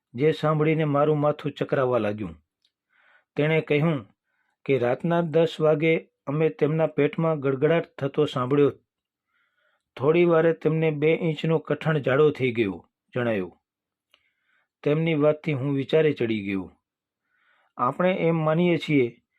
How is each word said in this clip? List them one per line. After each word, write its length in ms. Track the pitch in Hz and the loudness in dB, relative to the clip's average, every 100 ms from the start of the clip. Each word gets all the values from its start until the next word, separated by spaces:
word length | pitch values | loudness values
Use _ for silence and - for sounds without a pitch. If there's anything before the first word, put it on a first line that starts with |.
| _ | _
જે 180 | 120 151 | -2 -2
સાંભળીને 520 | 156 156 156 151 156 | 0 0 0 0 0
મારું 360 | 151 143 147 151 | 0 2 2 2
માથું 320 | 147 147 143 | 0 -2 -6
ચકરાવા 460 | - 135 139 127 123 | -8 -4 0 0 0
લાગ્યું. 440 | 104 107 95 80 _ _ _ _ _ _ _ _ _ - | -2 -4 -8 -12 _ _ _ _ _ _ _ _ _ -2
તેણે 240 | 151 160 | 0 0
કહ્યું 460 | 151 147 165 147 110 _ _ _ _ _ | 0 0 0 -2 -6 _ _ _ _ _
કે 140 | - 131 | -2 0
રાતના 420 | 120 127 170 170 | 0 -2 -2 -2
દસ 400 | 170 151 165 - | 0 0 0 0
વાગે 480 | 156 151 160 165 - _ - | 0 2 2 0 -4 _ -8
અમે 220 | 151 160 | -2 -2
તેમના 380 | 156 147 160 156 | 0 -2 0 0
પેટમાં 540 | - 143 - 165 156 | 0 0 0 -2 -2
ગડગડાટ 440 | 135 131 151 170 160 - | -2 0 2 2 -2 -6
થતો 260 | 139 151 | -4 -2
સાંભળ્યો. 480 | 147 135 123 143 143 - _ _ _ _ _ _ _ _ _ _ _ - | -2 -2 0 2 2 0 _ _ _ _ _ _ _ _ _ _ _ -4
થોડી 280 | 135 170 | 0 4
વારે 280 | 175 160 165 | 4 4 2
તેમને 380 | 160 156 160 160 | 0 -2 0 0
બે 240 | 147 156 | 0 0
ઇંચનો 440 | 165 165 151 160 160 | 0 -2 -2 -2 -2
કઠણ 400 | - 143 156 156 | -2 -4 -2 -2
જાડો 320 | 131 131 151 | 0 2 2
થઈ 220 | 139 131 | 2 -2
ગયો 360 | 117 101 85 - _ _ | 0 -2 -4 -12 _ _
જણાયો. 460 | 127 120 107 90 - _ _ _ _ _ _ _ _ _ _ _ _ | -4 -2 -2 -6 -12 _ _ _ _ _ _ _ _ _ _ _ _
તેમની 320 | 147 151 165 | -2 0 0
વાતથી 380 | 156 151 151 - | 2 2 0 -2
હું 220 | 139 139 | -4 -2
વિચારે 380 | 139 131 156 156 | -4 0 2 2
ચડી 320 | 143 117 110 | 0 -2 -2
ગયો. 280 | 98 98 90 - _ _ _ _ _ _ _ _ _ - | -4 -6 -6 -16 _ _ _ _ _ _ _ _ _ -4
આપણે 380 | 123 139 180 | -4 0 -2
એમ 220 | 185 165 165 | 0 0 0
માનીએ 420 | 156 160 180 160 | 0 2 2 0
છીએ 440 | - 143 120 - _ | 0 0 0 -4 _